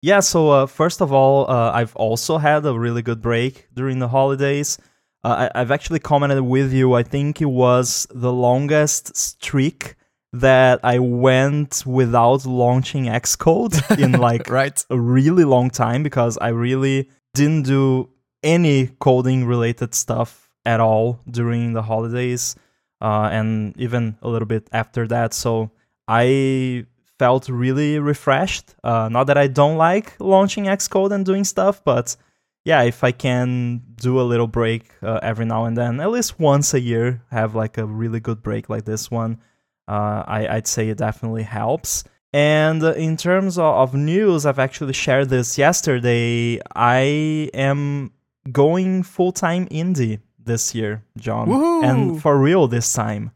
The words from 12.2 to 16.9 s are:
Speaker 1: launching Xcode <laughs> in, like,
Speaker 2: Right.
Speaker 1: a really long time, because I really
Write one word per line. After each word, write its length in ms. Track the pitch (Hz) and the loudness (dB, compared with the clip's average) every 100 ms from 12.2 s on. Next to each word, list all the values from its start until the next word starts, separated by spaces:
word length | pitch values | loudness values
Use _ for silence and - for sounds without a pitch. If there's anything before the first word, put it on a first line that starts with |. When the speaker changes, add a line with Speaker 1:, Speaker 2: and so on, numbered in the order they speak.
| 117 135 131 | 4 2 0
Speaker 1:
launching 600 | 127 120 123 131 143 123 | 0 2 2 0 -4 -2
Xcode 920 | 113 - - - 170 233 165 131 190 | -2 -2 0 2 2 2 -2 0 2
<laughs> 40 | |
in, 100 | 135 | 4
like, 360 | 127 120 117 - | 4 2 0 -2
Speaker 2:
Right. 340 | 127 139 143 - | -2 0 -4 -4
Speaker 1:
a 100 | 127 | -2
really 460 | 120 127 139 180 156 | 2 4 4 4 6
long 240 | 131 123 | 4 2
time, 320 | - 117 123 | -2 -2 0
because 360 | 151 135 120 113 | -2 0 -2 -2
I 80 | 113 | -4
really 600 | 117 120 131 135 | -2 0 0 0